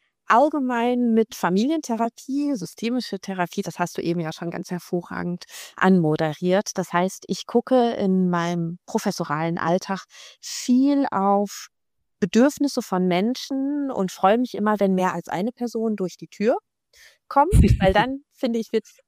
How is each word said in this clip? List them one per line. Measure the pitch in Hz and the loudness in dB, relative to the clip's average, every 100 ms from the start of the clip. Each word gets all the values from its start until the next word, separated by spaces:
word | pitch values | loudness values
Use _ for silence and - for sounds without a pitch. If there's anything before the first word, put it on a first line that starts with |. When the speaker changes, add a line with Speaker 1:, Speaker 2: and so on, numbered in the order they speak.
| _ _ - | _ _ 2
Speaker 1:
allgemein | 226 294 302 254 240 240 247 240 | 4 4 2 -2 0 0 2 2
mit | 226 220 | 2 0
Familientherapie, | - 175 190 262 320 269 226 233 - - 277 285 | -2 0 2 0 -2 -4 -4 -4 -6 -6 -4 -2
systemische | 247 175 - 226 254 - 196 | -4 -6 -8 -4 -4 -6 -8
Therapie. | - 185 175 - | -8 -4 -4 -4
Das | 175 - | -6 -4
hast | 175 - | -6 -4
du | |
eben | 165 170 | -2 -2
ja | 160 | -4
schon | - 170 | -6 -8
ganz | 175 - | -8 -8
hervorragend | 180 - 175 - 180 175 175 - - - - | -10 -6 -6 -6 -6 -6 -6 -10 -20 -12 0
anmoderiert. | 190 185 156 156 160 147 180 190 - - | 4 6 4 2 -2 -2 0 0 0 -6
Das | 170 | -2
heißt, | 175 190 - - | 0 -2 -4 -8
ich | 190 - | -8 -2
gucke | 240 - 254 233 | -2 2 2 2
in | - 196 185 180 | 0 0 2 2
meinem | 175 170 175 165 175 - | 0 0 -2 -4 -8 -6
professoralen | 220 208 - 165 147 165 170 | -4 -2 -4 -4 -2 -2 -2
Alltag | 165 185 - 190 - - - - | 0 0 -2 -8 -10 -20 -20 -18
viel | - - - 247 277 277 269 | -12 -8 2 4 4 2 0
auf | 196 196 202 202 - - _ _ _ _ - | 2 2 2 0 -8 -18 _ _ _ _ -4
Bedürfnisse | 185 226 277 - 285 247 | 0 4 4 2 -4 -4
von | - 185 185 | -4 0 2
Menschen | 180 220 254 - 269 277 294 277 | 2 0 -2 -6 -4 -2 -2 -4
und | 220 185 | -4 -4
freue | - 190 233 | 2 2 4
mich | 254 | 0
immer, | - 208 208 | -2 0 2
wenn | 196 | 2
mehr | 185 180 | 2 0
als | 170 - | -2 -6
eine | 165 220 | -4 -4
Person | - 240 226 226 208 | -6 -8 -4 -4 -4
durch | 180 - | -6 -8
die | 165 | -14
Tür | - 214 370 _ _ _ _ - _ - | -2 0 0 _ _ _ _ -20 _ -2
kommt, | 277 320 - - - | 2 4 6 6 6
weil | 190 | 4
Speaker 2:
<laughs> | |
Speaker 1:
dann, | 202 247 277 _ | 4 2 -2 _
finde | - 254 233 | -6 -2 -2
ich, | - | -2
wird's | 220 - _ | -4 -4 _